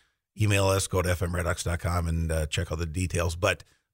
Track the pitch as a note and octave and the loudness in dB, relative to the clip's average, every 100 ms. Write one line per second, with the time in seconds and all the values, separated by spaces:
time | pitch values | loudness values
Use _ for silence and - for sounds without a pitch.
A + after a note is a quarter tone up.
0 | _ _ _ - G#2+ G2+ G2 F#2+ - F#2 | _ _ _ 0 2 4 4 2 2 0
1 | F2+ F2 F2 F2 E2+ F2+ - F2 F2+ F2 | 0 0 0 -2 -2 -2 -2 -2 0 0
2 | E2 E2 E2 D#2+ D#2 - F2 E2 E2 D#2 | 0 0 0 -2 -2 -2 -4 -4 -4 -4
3 | F#2 - E2+ E2 G2 F2+ - _ _ | -2 0 -2 0 0 -2 -6 _ _